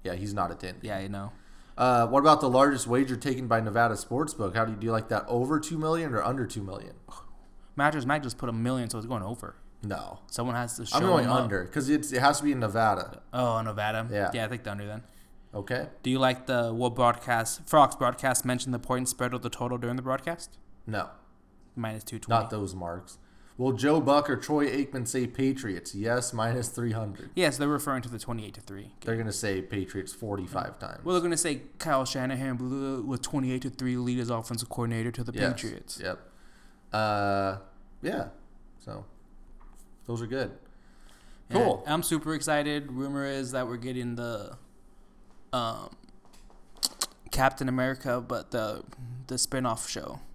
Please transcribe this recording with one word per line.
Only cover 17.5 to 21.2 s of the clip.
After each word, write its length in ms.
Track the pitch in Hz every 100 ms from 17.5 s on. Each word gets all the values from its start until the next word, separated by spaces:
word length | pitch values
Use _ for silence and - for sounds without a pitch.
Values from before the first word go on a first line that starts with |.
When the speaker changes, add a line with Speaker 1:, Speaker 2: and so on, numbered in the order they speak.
| - -
Speaker 2:
Fox 280 | 156 135 -
broadcast 480 | 123 123 135 123
mention 260 | 127 123 131
the 60 | 123
point 300 | - 127 127
spread 260 | - 123
of 80 | 123
the 80 | 117
total 280 | - 120 123
during 180 | 120 127
the 60 |
broadcast? 560 | 127 131 - 170 - - - - -
Speaker 1:
No. 220 | 107 - -